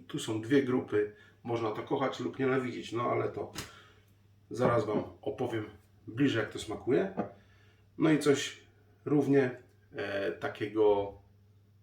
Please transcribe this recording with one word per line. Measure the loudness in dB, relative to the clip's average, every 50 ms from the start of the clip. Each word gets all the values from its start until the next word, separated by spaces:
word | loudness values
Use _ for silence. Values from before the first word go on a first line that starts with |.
| -10
tu | -8 -8 -6
są | -4 -4 -4 -4
dwie | 0 2 2 4 4
grupy. | 2 0 -2 0 0 0 0 0 0 -4 -14 -20 -20 _ _ -6
Można | -4 -2 -2 -2 -2
to | -4 -4 -4
kochać | -2 -2 0 0 -2 -2 -4
lub | -6 -6 -2 0
nienawidzić, | 0 2 2 2 0 -2 -6 -8 -8 -6
no | -4 -2 -2
ale | 0 0 0 -2 -2
to | -4 -6 -8 -8 -10 -12 -14 -14 -16 -20 -20 -20 -20 _ _ _ _ _ _ _ _ _ _ -8
zaraz | -2 0 2 4 4 2 2
Wam | 0 -2 -2 -2 -4 -10 -8
opowiem | -8 -6 -4 -4 -4 -2 -2 -4 -6 -6 -12 -20 _ _ _ _ -16
bliżej, | -8 -2 0 2 2 2 2 -2
jak | -2 -6
to | -10
smakuje. | -8 -8 -8 -6 0 2 2 2 2 0 -4 -6 -8 -8 -10 -18 -20 _ -20 _ _ -20 _ _ _ _ _
No | 2 4 4
i | 4 4
coś | 4 4 2 2 0 -6 -10 -14 -20 -20 _ _ _ _ _ _ -2
równie, | 0 2 2 4 4 4 4 4 2 -2 -8 -16 _ _ _ _ -14 -10
e, | -8 -6 -4 -4 -2 -2 -4
takiego | -4 -4 -6 -8 -6 -6 -6 -2 2 4 6 6 6 4 2 -4 -6 -14 -20 _ _ _ _ _ _ _ _ _ _ _